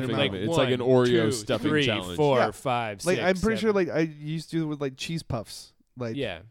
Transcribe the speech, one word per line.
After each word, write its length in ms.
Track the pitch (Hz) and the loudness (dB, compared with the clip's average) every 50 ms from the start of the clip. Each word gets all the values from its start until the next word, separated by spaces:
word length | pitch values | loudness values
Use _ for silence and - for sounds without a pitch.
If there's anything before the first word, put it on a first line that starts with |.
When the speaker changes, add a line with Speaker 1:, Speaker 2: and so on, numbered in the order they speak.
| 131 | 2
Speaker 1:
in 40 | 120 | 0
their 80 | 113 | 0
Speaker 2:
stuffing 160 | 139 139 135 | 0 0 0
Speaker 1:
mouth. 0 | |
Speaker 3:
like, 80 | 98 90 | -2 -2
Speaker 2:
them. 100 | 101 113 | -4 0
It's 80 | 165 151 | 2 2
like 160 | 131 127 127 | 2 2 2
an 100 | 123 120 | 0 4
Speaker 3:
one, 220 | 131 131 127 123 | 4 6 6 6
Speaker 2:
Oreo 160 | 123 120 113 110 | 6 4 4 4
Speaker 3:
two, 80 | 107 | 2
Speaker 2:
stuffing 380 | 98 104 104 127 120 104 127 - | 0 -2 -2 -2 -2 0 2 2
Speaker 3:
three, 160 | 151 147 139 | 2 2 2
Speaker 2:
challenge. 300 | 120 107 98 92 90 87 | 2 0 0 -2 -4 -2
Speaker 3:
four, 220 | 151 147 143 131 120 | 2 2 4 4 4
Speaker 1:
Yeah. 120 | 104 110 | 2 2
Speaker 3:
five, 520 | - - - 135 123 120 117 107 101 101 - | -2 -4 -4 -2 -2 -2 -2 -4 -6 -4 -2
Speaker 1:
Like, 120 | 170 190 | 0 0
Speaker 3:
six, 100 | - 170 | 2 2
Speaker 1:
I'm 100 | 185 190 | 0 0
pretty 240 | 180 180 226 220 185 | 0 0 -2 -2 0
sure, 120 | 214 220 | 0 2
Speaker 3:
seven. 140 | 202 196 175 | 2 2 2
Speaker 1:
like, 20 | 131 110 | 0 0
I 40 | 156 | 0
used 500 | 165 160 151 147 147 151 160 165 151 - | -2 -2 -4 -8 -8 -6 -6 -6 -6 -6
to 180 | 165 165 160 151 | -4 -4 -4 -4
with, 120 | 151 139 | -4 -4
like, 160 | 143 135 131 | -6 -6 -6
cheese 260 | - - - 165 156 | -8 -8 -6 -6 -6
puffs. 500 | - - 131 110 98 - - - - - _ _ _ _ - | -6 -6 -6 -6 -8 -10 -14 -18 -18 -20 _ _ _ _ -12
Like, 200 | 123 120 113 117 | -8 -8 -6 -4
Speaker 3:
Yeah, 240 | 139 127 101 85 82 101 113 | -4 -4 -6 -6 -8 -12 -18